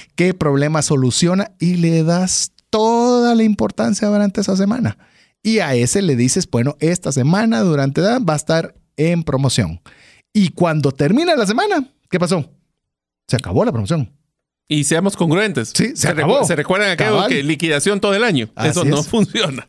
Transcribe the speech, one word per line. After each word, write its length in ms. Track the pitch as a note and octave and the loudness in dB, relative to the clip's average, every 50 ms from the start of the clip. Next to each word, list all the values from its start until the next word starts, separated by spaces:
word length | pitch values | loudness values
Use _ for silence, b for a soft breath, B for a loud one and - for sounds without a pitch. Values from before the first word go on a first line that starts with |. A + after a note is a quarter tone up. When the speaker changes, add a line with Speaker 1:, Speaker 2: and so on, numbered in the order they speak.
| B B B | B B B
Speaker 1:
qué 180 | - F3 F3+ F3+ | 0 0 0 0
problema 480 | - E3 D3 C#3 C#3 C#3+ D3+ D#3+ D#3 | 0 0 0 2 2 0 0 0 -2
soluciona, 680 | C#3 - D#3 C3 B2+ B2 - - E3+ E3+ F#3 F#3+ G3+ - _ - | 0 0 0 2 2 0 2 2 0 2 2 0 -2 -4 _ -4
y 160 | E3 F3 F3+ | -2 0 0
le 280 | F3 E3+ E3 E3 E3 D#3+ | 2 2 2 2 2 2
das 480 | E3 E3+ F3+ F#3 F3+ - - - - _ _ _ - | 2 0 0 0 -2 -2 -4 -4 -6 _ _ _ -4
toda 640 | - G#3+ A3 A3+ A#3 A#3 A#3+ B3 B3 A#3+ A#3+ A#3+ A#3 | 0 0 2 2 2 2 2 2 2 2 2 2 2
la 80 | A3+ | 4
importancia 680 | A3 G#3+ G#3 - A3 G3 - - A3 A#3 G3+ - G#3+ G#3 | 2 2 2 0 -2 -4 -2 -2 -2 -2 -2 0 0 0
durante 320 | G#3 G#3 G#3 G3 F#3+ - | 2 2 0 0 0 -2
esa 160 | - - G3 | -2 0 0
semana. 400 | F#3+ G3 G3+ B3 C4 G#3 G#2 - b b b b b b b b b | 0 0 0 0 0 -2 -4 -4 b b b b b b b b b
Y 160 | - A3 A3+ G#3 | -2 0 0 0
a 140 | E3+ C#3+ C3 | 0 2 2
ese 280 | A#2+ B2 B2 - G3+ | 0 0 2 0 0
le 140 | G3+ E3 C3 | 0 2 2
dices, 320 | A#2 B2 B2+ - F#3+ F3 - | 2 2 2 0 0 -2 -2
"Bueno, 260 | - A#2 A#2+ C#3+ - - | -2 -2 0 -2 -2 -2
esta 320 | D3+ E3 F3+ - - - | -2 -2 -2 -2 -4 -4
semana 480 | C#3 C3+ B2 D3+ F#3 G#3 A3+ A3+ A#3 A3+ | -2 0 2 2 2 2 2 0 0 0
durante 400 | G#3 F3 D3+ C#3 C3+ C#3 C#3 D#3+ | 0 0 0 0 0 0 0 0
edad 200 | F3 G#3 B3 B3+ | 0 0 0 0
va 120 | A3+ D#3+ D3+ | 0 -2 -2
a 20 | |
estar 380 | C#3+ - - D#3+ E3 D#3+ - - - _ _ - | -2 -2 -2 -2 -2 -2 -6 -12 -20 _ _ -6
en 260 | - D#3 E3+ F3 E3+ | -2 -2 0 0 -2
promoción". 580 | D#3+ - C3+ C3 C#3 B2+ - - G2+ D#2+ E2 - _ B B B B B B B B _ | -2 -2 -2 0 0 0 0 0 -2 -2 -6 -12 _ B B B B B B B B _
Y 180 | - G#3+ F#3+ D3+ | 0 0 0 0
cuando 420 | - - F3+ E3 D#3 D#3 C#3+ C#3 | 0 0 0 0 0 0 0 -2
termina 420 | - - C#3+ D3 G3+ C#4+ F4 F4+ D#4+ | 0 0 0 2 2 2 2 2 2
la 120 | B3+ G#3 | 2 2
semana, 460 | F#3 A3 D4+ G#4 G#4 F#4+ D4+ B3+ - _ _ _ - | 0 0 0 0 0 0 -2 -2 -6 _ _ _ -4
¿qué 80 | F3+ E3+ | -2 -2
pasó? 320 | F3 D#3+ F#3 E3 - - - _ _ _ _ _ _ _ _ _ _ _ _ _ _ - | 0 0 0 -2 -4 -6 -14 _ _ _ _ _ _ _ _ _ _ _ _ _ _ -4
Se 80 | B2 | -4
acabó 280 | A#2 - F#2 F#2 D3 G#3+ | -4 -2 -2 0 0 0
la 80 | B3 | 2
promoción. 400 | D3 A2 G2+ - E3+ D#3+ A#2 - _ _ _ _ _ _ _ _ _ _ _ - | 0 -2 -2 -2 -2 -2 -4 -6 _ _ _ _ _ _ _ _ _ _ _ -2
Speaker 2:
Y 160 | D3+ D3+ C#3+ | -2 0 0
seamos 320 | - E3 E3 F#3+ G3 F#3+ | 0 0 2 0 0 0
congruentes. 560 | - F3 D#3+ D#3+ F#3+ A3 G#3 D3+ A#2+ A2 - - | 0 0 2 2 2 0 0 -2 -4 -6 -4 -2
Speaker 1:
Sí, 140 | - F#3+ A3+ | -2 -2 -2
se 80 | E4 | -2
Speaker 2:
¿Se 120 | - C#3+ E3 E3+ | -2 -2 -2 0
recu-, 40 | D#3 C#3+ E3+ | 0 0 2
Speaker 1:
acabó. 120 | B3 C#4+ A3 | 2 2 2
Speaker 2:
se 100 | D#3+ E3+ | 0 0
recuerdan 360 | D3 C#3+ - F#3 G3+ G#3 G3 | -2 -2 -2 -2 0 0 -2
aquello 200 | F3 D3+ G#3 G#3+ G#3+ | 0 0 0 0 0
Speaker 1:
Cabal. 120 | F3+ G3 G#3+ | 0 0 0
Speaker 2:
que 140 | F3 C#3+ | -2 -2
liquidación 580 | C#3 D3+ D#3+ C3+ E3+ E3 D3 C#3+ - G3 G#3 F#3+ | -2 -2 -2 -2 0 0 0 0 0 0 0 0
todo 140 | - G3+ G3 | 0 0 0
el 80 | G3+ | 0
año? 280 | A#3+ A#3 E3+ B2 A2 - - | 0 0 0 -2 -2 -4 -6
Speaker 1:
Así 140 | - A2+ D3+ | -4 -4 -2
Speaker 2:
Eso 160 | D3 F3 E3 | 0 0 0
no 160 | D3 D3 C#3+ | 2 0 0
Speaker 1:
es. 80 | D3+ - | -2 0
Speaker 2:
funciona. 600 | - A3+ G3 - - - F#3+ D3+ C3 B2 - | 0 0 0 0 0 -4 -4 -4 -4 -8 -12